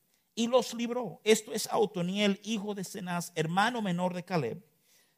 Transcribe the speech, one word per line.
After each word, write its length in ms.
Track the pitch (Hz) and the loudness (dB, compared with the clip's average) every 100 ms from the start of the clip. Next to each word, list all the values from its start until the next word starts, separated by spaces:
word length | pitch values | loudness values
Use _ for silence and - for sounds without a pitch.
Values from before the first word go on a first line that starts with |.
| _ _ _ | _ _ _
y 120 | - 233 | -2 4
los 280 | 254 240 | 4 2
libró". 460 | 233 233 247 214 156 | -4 -4 -4 -6 0
Esto 280 | 214 220 - | 4 4 2
es 140 | 220 - | -6 0
a 100 | 226 | 2
Otoniel, 640 | 208 180 175 202 208 196 | 2 0 -2 2 2 0
hijo 300 | 202 226 208 | -2 -4 -4
de 100 | 202 | -8
Cenaz, 480 | 180 214 180 175 - | -8 -8 -6 -4 -4
hermano 480 | 160 160 180 220 247 | -2 0 2 2 0
menor 320 | 202 175 180 | -2 0 -2
de 100 | 180 | -4
Caleb. 400 | - 175 117 - - _ _ _ _ | -2 -2 -2 -6 -14 _ _ _ _